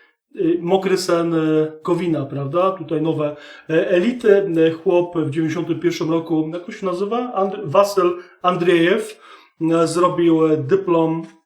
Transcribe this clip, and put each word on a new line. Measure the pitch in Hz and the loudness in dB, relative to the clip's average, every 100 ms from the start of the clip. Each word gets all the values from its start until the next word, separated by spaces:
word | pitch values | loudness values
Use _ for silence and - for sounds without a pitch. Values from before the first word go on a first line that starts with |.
| _ _ _ | _ _ _
e, | - 165 175 | -4 -2 0
mokry | 170 190 190 185 | 0 0 2 0
sen, | - 170 170 | 0 0 0
e, | 160 156 156 156 - | 0 2 2 0 -4
Gowina, | 185 170 180 151 131 | -4 -2 0 -2 -4
prawda? | 135 139 170 190 | -6 -4 0 0
Tutaj | 185 147 160 | -2 -4 -2
nowe, | 160 151 147 147 - - - | -2 -2 -4 -6 -16 -16 -2
e, | 160 196 | 0 2
elity. | 180 208 247 226 196 170 165 160 | 2 2 0 4 4 4 2 2
E, | |
chłop | 160 190 175 175 170 | 0 0 0 0 -2
w | 143 | -4
dziewięćdziesiątym | 143 160 165 165 156 | -2 -2 -2 -4 -2
pierwszym | 175 170 160 | -2 -2 -2
roku, | 165 165 160 156 | -2 0 -2 -2
jak | 175 196 | -6 -10
on | |
się | 208 190 | -8 -6
nazywa? | 175 202 233 247 | -4 -4 -4 -4
And-, | 190 196 202 | -4 -4 -4
Wasyl | 180 180 196 - 175 175 - _ | 0 2 2 2 0 -2 -10 _
Andriejew, | 180 175 175 170 170 220 214 - - - _ - | -2 0 2 4 4 0 -4 -14 -20 -20 _ -6
e, | 160 165 165 | 0 2 2
zrobił, | 165 180 175 170 160 160 | 2 0 2 2 4 4
e, | 156 | 2
dyplom | 131 - 180 170 160 165 - - | 0 0 2 2 2 -2 -8 -16